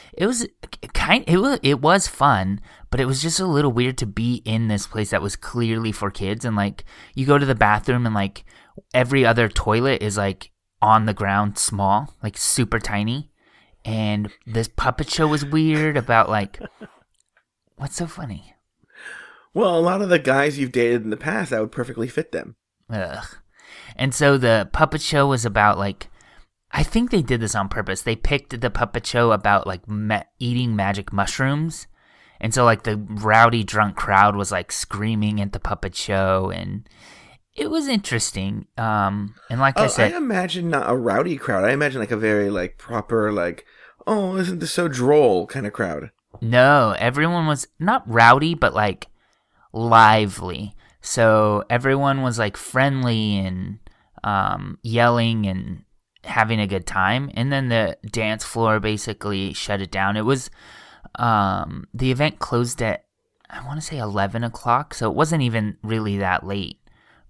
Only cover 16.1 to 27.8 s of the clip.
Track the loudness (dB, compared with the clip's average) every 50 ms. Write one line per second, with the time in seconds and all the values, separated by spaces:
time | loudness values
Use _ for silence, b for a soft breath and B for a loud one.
16.1 | 4 4 4 4 2 -2 -2 -4 -8 -14 -16 -16 -16 _ -20 -20 _ _ _ _
17.1 | _ _ _ _ _ _ _ _ _ _ _ _ _ -10 -10 -10 -6 -6 -8 -8
18.1 | -8 -12 -12 -10 -10 -12 -14 -18 _ _ _ _ _ _ _ B B B B B
19.1 | B B B B B B B B _ 0 2 2 4 4 2 2 2 0 2 2
20.1 | 2 2 4 2 2 4 2 2 0 -2 -4 -2 0 2 2 4 2 0 0 -4
21.1 | -8 -6 -6 -4 -4 -4 -4 -2 -2 -2 -2 -4 -4 -6 -6 -6 -6 -6 -6 -4
22.1 | -4 -6 -6 -4 -6 -8 -8 -10 -16 _ _ _ _ _ _ _ -6 -6 -6 -6
23.1 | -8 -12 -14 -16 -18 -20 _ _ B B B B B B B B B -4 -4 -4
24.1 | 0 2 4 4 4 4 4 4 4 4 2 0 2 2 2 2 0 -4 -4 0
25.1 | 2 2 4 4 2 0 -2 0 2 4 4 4 4 2 -2 -4 -6 -8 -14 -20
26.1 | b b b b b b b b _ _ _ _ -2 -2 -2 0 2 0 0 2
27.1 | 0 0 2 2 0 0 0 -2 -2 -2 -4 -2 -4 -6